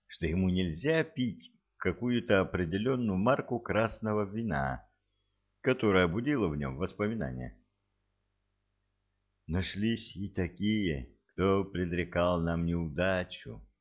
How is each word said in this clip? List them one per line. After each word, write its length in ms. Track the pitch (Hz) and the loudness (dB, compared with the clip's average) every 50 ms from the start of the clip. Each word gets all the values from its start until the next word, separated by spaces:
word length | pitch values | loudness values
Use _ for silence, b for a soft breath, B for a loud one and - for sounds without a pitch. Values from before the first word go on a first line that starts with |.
| _ - - | _ -18 -10
что 140 | - 85 | -4 -4
ему 240 | 80 80 92 92 92 | -2 0 2 2 2
нельзя 540 | 90 92 95 90 80 82 123 147 160 160 156 | 2 2 0 0 -2 -2 0 0 2 2 0
пить 460 | 160 - - 127 117 87 - - - _ _ _ _ _ - | -2 -2 -4 -2 -2 -4 -8 -14 -20 _ _ _ _ _ -4
какую-то 640 | - - - - 120 123 120 120 117 - 107 95 | -2 -2 -2 0 0 0 0 0 4 4 4 4
определенную 760 | 92 - - 95 90 82 85 98 107 127 135 127 120 107 95 | 4 4 2 -2 0 0 0 0 0 0 0 0 0 0 0
марку 420 | 92 101 120 131 - - - 127 113 | 2 4 2 2 2 0 -4 -4 -4
красного 640 | - - 92 104 113 110 - - - 110 107 104 104 | -2 0 2 2 2 2 0 -4 -4 -2 0 0 0
вина, 640 | 95 98 110 117 110 80 69 67 67 65 - - _ _ _ _ _ _ _ _ _ _ _ _ _ _ _ - | -2 -4 -4 -2 -2 0 0 0 -2 -4 -6 -10 _ _ _ _ _ _ _ _ _ _ _ _ _ _ _ 0
которая 440 | - 127 127 - 107 95 92 92 | 0 0 2 4 4 6 6 6
будила 420 | 85 82 110 120 143 147 135 104 85 | 4 2 0 0 0 0 2 2 0
в 80 | 73 | 0
нем 200 | 73 71 67 65 | 0 -2 -4 -4
воспоминания. 800 | 67 92 92 - - 101 107 117 113 82 67 64 64 62 62 - - _ _ _ _ _ _ _ _ _ _ _ _ _ _ _ _ _ _ _ _ _ _ _ _ _ _ _ _ _ _ _ _ _ _ _ _ _ | -4 -4 -4 -2 -2 -2 -2 -2 -2 -4 -4 -6 -6 -8 -10 -12 -16 _ _ _ _ _ _ _ _ _ _ _ _ _ _ _ _ _ _ _ _ _ _ _ _ _ _ _ _ _ _ _ _ _ _ _ _ _
«Нашлись 680 | - 80 92 92 - - 95 104 113 117 113 - - - | -4 -4 -2 -2 -4 -4 -2 0 0 -2 -2 -6 -10 -10
и 140 | - 202 - | -8 -8 -6
такие, 800 | - - 92 85 87 - 95 104 110 107 101 87 76 69 64 - - _ _ _ | -4 -2 -4 -4 -2 -2 0 0 2 2 2 0 -2 -2 -6 -10 -16 _ _ _
кто 360 | - - 90 98 98 98 95 | -2 0 4 4 4 4 2
предрекал 760 | 95 - 87 92 85 85 87 85 87 - 87 87 90 90 85 | 0 -2 -4 -2 -2 -2 -2 -2 -2 0 2 2 2 2 2
нам 260 | 82 82 85 85 85 | 0 0 0 0 0
неудачу», 960 | 85 85 85 85 80 71 78 90 95 95 92 90 - - - - - - - - - _ _ | 0 0 0 -2 -2 -2 0 0 0 0 0 -2 -4 -10 -16 -14 -14 -14 -16 -16 -20 _ _